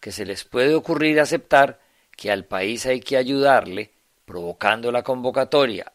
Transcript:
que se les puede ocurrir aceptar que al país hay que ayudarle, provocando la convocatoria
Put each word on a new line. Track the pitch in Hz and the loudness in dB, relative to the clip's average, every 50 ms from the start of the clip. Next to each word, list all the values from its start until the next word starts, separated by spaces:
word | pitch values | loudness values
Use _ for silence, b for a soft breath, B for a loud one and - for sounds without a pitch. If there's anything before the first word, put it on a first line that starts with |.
que | - 104 98 | -16 -14 -10
se | 104 101 | -10 -8
les | 90 98 - - | -8 -8 -10 -12
puede | _ - 123 127 147 160 | _ -2 2 2 4 2
ocurrir | 156 - - 165 143 156 156 151 151 | 2 0 -2 -2 0 2 2 4 2
aceptar | 147 - 165 - - - 151 139 139 135 - _ _ _ _ _ _ _ _ | 2 2 0 -4 -2 2 4 4 4 4 0 _ _ _ _ _ _ _ _
que | - - 104 | -10 -4 -4
al | 101 98 90 | -4 -4 -4
país | - 101 92 95 104 120 110 - | -8 -6 -4 -4 -4 -4 -4 -2
hay | 131 127 123 | -2 -2 -2
que | - - 135 131 | -2 -2 0 0
ayudarle, | 127 127 139 139 139 139 131 113 98 95 92 104 107 _ _ _ _ _ _ _ _ | 0 0 0 2 4 4 4 4 2 0 -8 -8 -10 _ _ _ _ _ _ _ _
provocando | - 87 87 87 87 87 - - 101 110 113 117 120 120 | -16 -12 -10 -8 -10 -8 -2 0 0 0 2 -2 -2 -2
la | 120 120 | -2 -2
convocatoria | - 127 127 123 131 110 135 131 - - 147 139 120 104 90 - - _ | -2 -6 -4 -4 -4 -2 -2 -2 2 2 2 2 2 -2 -8 -10 -14 _